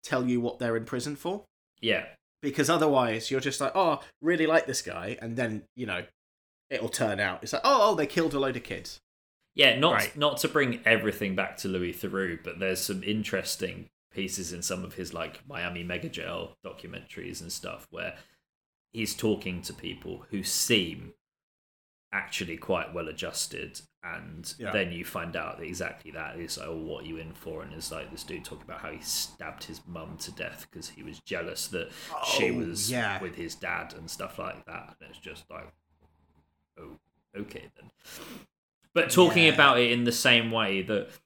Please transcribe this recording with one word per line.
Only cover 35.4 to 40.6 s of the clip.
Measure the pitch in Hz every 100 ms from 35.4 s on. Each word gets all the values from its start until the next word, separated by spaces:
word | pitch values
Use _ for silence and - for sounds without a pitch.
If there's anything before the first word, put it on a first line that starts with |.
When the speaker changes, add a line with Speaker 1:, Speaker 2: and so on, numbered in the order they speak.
| -
Speaker 2:
like, | 82 80 _ _ _ _ _ _ _ _ _ _ -
"Oh, | - - _ _ _ 98
okay | 104 - - _
then." | - _ - - - - - _ _ _ _
But | 175 160
talking | 180 175 175 160
Speaker 1:
Yeah. | 151
Speaker 2:
about | 139 123
it | 120
in | 120
the | 120
same | 117 135 120 113
way | 113